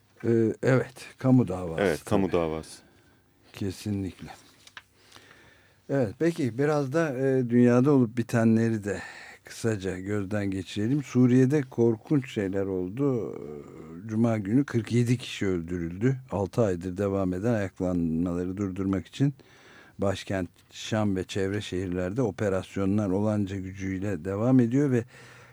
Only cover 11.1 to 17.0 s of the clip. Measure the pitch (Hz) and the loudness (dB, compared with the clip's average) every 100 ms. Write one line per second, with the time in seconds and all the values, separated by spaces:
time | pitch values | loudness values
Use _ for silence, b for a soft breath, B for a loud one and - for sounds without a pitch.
11.1 | 127 127 127 131 151 131 - 117 113 - | 4 6 6 6 2 0 2 2 2 0
12.1 | 151 127 113 98 98 98 92 92 113 143 | 0 0 -2 -2 -2 -2 -2 -4 -2 -2
13.1 | 123 76 - 73 73 71 78 78 82 110 | 0 -4 -8 -12 -14 -16 -18 -16 -14 -4
14.1 | 110 117 110 95 123 139 117 107 113 120 | 0 2 0 0 0 2 -2 0 0 2
15.1 | 127 - - 101 92 82 90 82 90 123 | 0 -4 -4 -2 -2 -2 -4 -6 -2 -2
16.1 | 131 - 92 95 - 107 90 92 90 | -2 -4 -4 -2 0 0 0 -4 -2